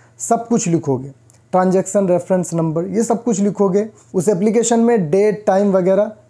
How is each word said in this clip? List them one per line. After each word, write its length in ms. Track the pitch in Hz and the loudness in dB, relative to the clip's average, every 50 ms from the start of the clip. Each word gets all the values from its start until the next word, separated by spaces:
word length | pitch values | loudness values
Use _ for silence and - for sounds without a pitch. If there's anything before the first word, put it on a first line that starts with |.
| _ _ _ - | _ _ _ -12
सब 300 | - - 233 226 233 - | -4 -2 -2 -2 0 -2
कुछ 200 | 233 226 - 170 | -2 0 0 0
लिखोगे, 440 | 165 160 - 143 135 123 135 143 - _ _ - _ _ _ _ | -2 0 0 -2 -4 -4 -4 -10 -16 _ _ -20 _ _ _ _
ट्रांजैक्शन 560 | - 185 185 185 185 190 185 - - 208 196 180 | 0 0 2 2 2 0 0 0 -2 -2 0 2
रेफरेंस 460 | 175 170 175 - 190 185 170 - 165 | 0 0 0 0 -2 -2 -2 -2 -4
नंबर, 300 | 165 165 160 151 165 170 | -2 -2 -2 -2 -4 -4
ये 180 | 196 180 214 | -2 -2 -2
सब 200 | 233 226 240 - - | -2 0 -2 -2 -2
कुछ 160 | 240 214 180 | -2 -2 0
लिखोगे। 480 | 202 202 - - 202 196 180 202 214 220 - - _ _ - | 0 0 0 0 0 0 0 0 -2 -4 -8 -18 _ _ -4
उस 140 | 190 147 202 | -2 0 0
एप्लीकेशन 520 | 208 170 202 226 202 233 226 233 233 233 | 0 0 0 0 2 0 0 2 2 2
में 300 | 233 233 240 226 170 147 | 4 2 2 2 2 0
डेट, 340 | 175 196 208 214 208 208 - | 2 2 2 2 0 0 -2
टाइम 260 | - 190 190 208 202 | 0 0 2 2 2
वगैरह 400 | 185 190 175 190 190 196 214 220 - - _ | 2 2 2 2 2 2 0 -2 -6 -12 _